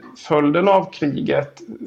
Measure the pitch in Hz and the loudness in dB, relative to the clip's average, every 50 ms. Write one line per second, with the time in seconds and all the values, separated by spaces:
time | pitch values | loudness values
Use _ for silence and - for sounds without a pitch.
0 | - - - - - - 160 151 147 147 151 170 185 202 190 190 - - - - | -20 -20 -20 -16 -4 0 0 2 2 2 2 2 4 4 4 2 2 -2 -4 -4
1 | 160 143 135 - - - 139 139 139 - - - - - 220 - - | -4 -2 -2 -2 -2 0 0 0 -2 -4 -8 -18 -18 -18 -16 -14 -14